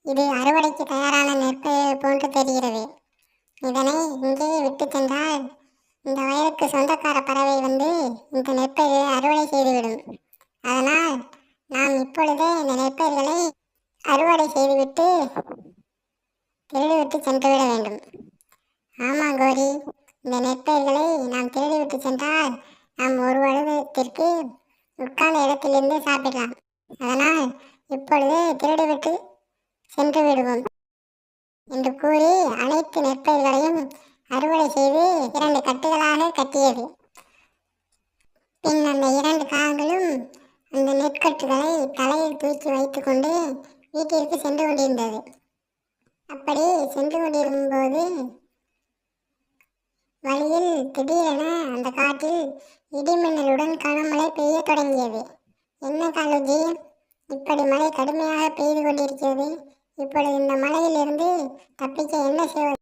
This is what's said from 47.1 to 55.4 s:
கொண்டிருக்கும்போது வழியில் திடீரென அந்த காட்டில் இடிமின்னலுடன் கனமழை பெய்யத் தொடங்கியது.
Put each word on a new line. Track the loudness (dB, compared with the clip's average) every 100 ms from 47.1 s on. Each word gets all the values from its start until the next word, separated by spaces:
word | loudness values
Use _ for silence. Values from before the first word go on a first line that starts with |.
| -2
கொண்டிருக்கும்போது | 0 0 0 0 0 0 0 0 -2 -4 -8 -12 _ _ _ _ _ _ _ _ _ _ _ _ _ _ _ _ _ _
வழியில் | -4 -2 0 0 0 0 -4
திடீரென | -4 0 0 2 0 -2 -2
அந்த | -4 -4 -6
காட்டில் | -2 -2 0 -2 -2 -4 -10 -20 _ _
இடிமின்னலுடன் | -4 0 2 0 0 0 0 0 -2
கனமழை | -2 -2 -2 0 -2
பெய்யத் | 0 0 0
தொடங்கியது. | 2 0 2 0 -2 -6 -10 -18